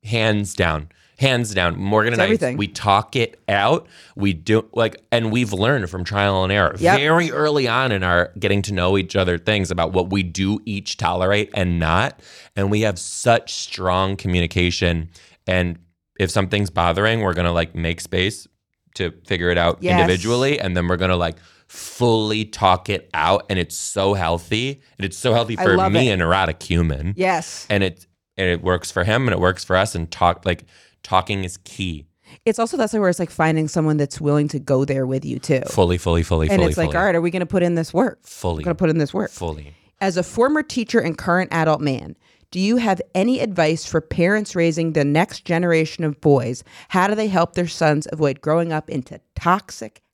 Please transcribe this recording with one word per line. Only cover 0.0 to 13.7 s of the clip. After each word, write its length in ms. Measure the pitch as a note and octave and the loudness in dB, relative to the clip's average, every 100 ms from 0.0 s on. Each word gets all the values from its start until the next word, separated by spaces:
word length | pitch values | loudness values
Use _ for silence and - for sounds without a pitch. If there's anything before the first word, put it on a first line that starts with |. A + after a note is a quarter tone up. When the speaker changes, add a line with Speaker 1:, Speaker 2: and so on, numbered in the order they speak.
Speaker 1:
Hands 480 | G#2+ A#2 A2 G#2 G2+ | -2 0 2 0 -2
down. 360 | - F2 D#2 D#2+ _ _ _ | -2 0 0 -6 _ _ _
Hands 340 | C3+ B2 A2 | 0 2 0
down. 260 | F#2+ F2 F2 | 0 0 0
Morgan 360 | G2 G#2+ A2 | 0 2 2
and 80 | A#2 | 2
Speaker 2:
It's 0 | |
Speaker 1:
I, 20 | |
Speaker 2:
everything. 320 | G2 A2+ C3 B2 | 2 2 0 -2
Speaker 1:
we 100 | G2+ | -6
talk 480 | - G#2 G2 A2 | -2 2 2 2
it 240 | C3 A2+ - - | -2 -2 -4 -2
out. 400 | G2+ G#2+ E3 - - - - | 0 2 0 -2 -20 -20 -2
We 160 | G2 | -2
do, 320 | E2 E2+ A2 A2 | 0 2 0 2
like, 240 | A#2 A2+ - _ | -2 -2 -2 _
and 180 | A#2 A2+ | -2 0
we've 220 | A#2 A#2 | -2 -2
learned 380 | G2 A2 C#3 F2+ | 0 0 0 -2
from 120 | F#2 | -8
trial 400 | F2 G2+ G2+ F#2+ | -6 0 0 2
and 60 | F#2+ | 0
error. 240 | G2+ E2+ G#2 | 2 2 2
Speaker 2:
Yep. 180 | E3+ E3 | 2 2
Speaker 1:
Very 320 | D3 E3 E3+ | 4 2 2
early 380 | C#3 D3+ D3 B2 | 0 0 2 0
on 240 | A#2 C3 | 0 0
in 100 | G2+ | 0
our 280 | F#2 F2 F2 G#2 | 2 2 2 -2
getting 240 | G2+ G2+ | 0 0
to 100 | G2+ | 0
know 240 | F#2+ F2+ G2 | 0 2 2
each 180 | F2+ | 0
other 220 | G2 F#2 E2+ | 0 0 0
things 340 | - G#2+ F2 | 0 0 0
about 220 | F2 E2 | -2 0
what 160 | F#2 F#2 | 0 0
we 140 | G2 | -2
do 380 | F#2 E2 F#2+ G#2+ | -2 -2 -2 -2
each 320 | - G2+ - - | -4 -8 -8 -4
tolerate 540 | E2 F2+ F#2 G#2 G#2+ | -2 0 2 2 0
and 260 | - F2+ E2+ | -2 -2 0
not. 420 | D#2+ F2 C3 - - - - - | 2 2 0 -4 -20 -20 -12 -4
And 140 | G2 | 0
we 100 | G#2+ | 0
have 180 | G#2+ F2 | 0 -2
such 540 | - - B2 A2+ - | -10 -4 2 2 2
strong 640 | - - | -10 -10